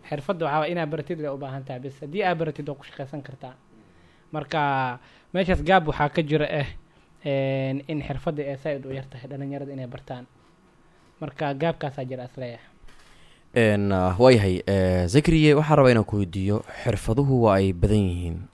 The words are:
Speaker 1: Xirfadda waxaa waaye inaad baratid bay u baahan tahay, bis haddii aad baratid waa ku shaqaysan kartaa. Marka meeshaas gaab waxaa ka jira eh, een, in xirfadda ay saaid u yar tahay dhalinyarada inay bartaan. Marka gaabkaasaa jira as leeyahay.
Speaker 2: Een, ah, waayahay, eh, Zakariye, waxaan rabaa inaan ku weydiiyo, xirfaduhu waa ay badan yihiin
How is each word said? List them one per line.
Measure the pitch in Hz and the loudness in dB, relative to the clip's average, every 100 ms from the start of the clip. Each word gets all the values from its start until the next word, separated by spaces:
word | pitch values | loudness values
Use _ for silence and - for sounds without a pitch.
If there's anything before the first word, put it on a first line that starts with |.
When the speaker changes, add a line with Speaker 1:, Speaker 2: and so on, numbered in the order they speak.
| - | -8
Speaker 1:
Xirfadda | 147 - 180 | -10 -6 -4
waxaa | 156 151 | -2 -2
waaye | 151 | -2
inaad | 175 156 | -4 -4
baratid | 156 143 170 | -6 -8 -8
bay | 151 | -6
u | 139 | -8
baahan | 139 135 | -10 -12
tahay, | 135 127 | -10 -12
bis | 135 131 | -12 -14
haddii | 143 185 | -10 -2
aad | 185 165 | 0 0
baratid | 156 147 151 | -4 -6 -10
waa | |
ku | 135 | -12
shaqaysan | - - 139 147 | -14 -14 -12 -12
kartaa. | 131 131 127 131 _ - - _ - _ _ | -14 -16 -18 -20 _ -20 -20 _ -20 _ _
Marka | 156 143 160 143 135 127 120 - - _ | -10 -4 -2 0 0 -2 -6 -16 -20 _
meeshaas | 180 185 175 | -2 0 0
gaab | 147 190 151 | 4 4 4
waxaa | - 147 | 0 0
ka | - | 0
jira | 151 151 147 | 0 0 0
eh, | 156 131 - - _ _ _ | -2 -4 -10 -20 _ _ _
een, | 151 139 135 135 135 135 143 | -4 -2 0 -2 -2 -6 -6
in | 156 | -8
xirfadda | 135 131 - 147 | -6 -6 -6 -6
ay | 139 135 | -8 -6
saaid | 160 139 131 | -6 -6 -8
u | |
yar | 135 131 | -12 -12
tahay | 123 139 | -16 -14
dhalinyarada | 139 139 139 139 | -10 -10 -10 -10
inay | 135 123 | -12 -12
bartaan. | 123 - 127 123 _ _ _ _ _ _ _ _ _ | -14 -14 -14 -16 _ _ _ _ _ _ _ _ _
Marka | 147 - 151 | -14 -6 -6
gaabkaasaa | 135 165 165 143 135 | -2 -4 -4 -8 -8
jira | 127 127 | -10 -10
as | 123 - | -12 -12
leeyahay. | 123 117 - _ - - - - - _ _ 120 | -12 -14 -20 _ -20 -20 -20 -20 -20 _ _ 2
Speaker 2:
Een, | 113 104 101 | 4 4 2
ah, | 95 90 92 | 2 2 6
waayahay, | 127 110 98 92 - | 8 8 4 0 0
eh, | 98 92 92 87 | 2 4 2 4
Zakariye, | 135 151 160 151 143 | 2 4 4 6 6
waxaan | 151 147 | 4 6
rabaa | 131 | 6
inaan | 117 | 6
ku | 101 104 | 2 -2
weydiiyo, | 92 98 95 104 - - | -2 -2 -2 -2 -4 -8
xirfaduhu | 123 101 - 113 139 131 113 | -4 -2 0 0 2 4 4
waa | 95 | 4
ay | 98 | 2
badan | 85 98 107 | 2 2 4
yihiin | 95 87 87 82 95 | 2 -2 -6 -8 -12